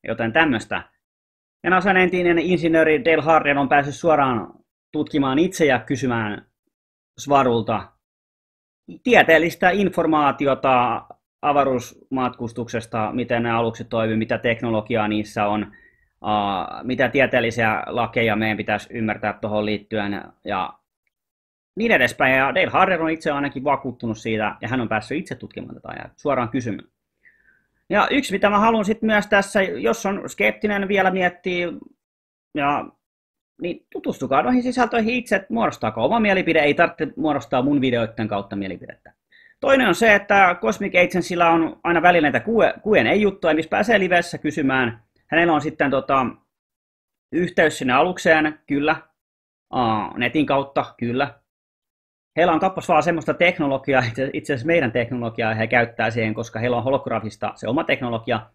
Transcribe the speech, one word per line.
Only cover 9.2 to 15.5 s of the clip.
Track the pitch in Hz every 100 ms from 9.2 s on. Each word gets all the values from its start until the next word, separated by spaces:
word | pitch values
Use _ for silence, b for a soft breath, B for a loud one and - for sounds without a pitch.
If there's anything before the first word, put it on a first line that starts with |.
| - 160 165 - 180
informaatiota | 190 190 - 160 156 143 127 139 131 135 127 120 113 - - _ _
avaruusmatkustuksesta, | 147 143 135 127 - - _ 135 123 - 117 - 113 117 113 113 107
miten | 127 120 117
ne | 117
alukset | 117 117 113 113
toimii, | 117 113 110
mitä | 113 123
teknologiaa | 123 113 120 110 104 113 107
niissä | 107 104 -
on, | 104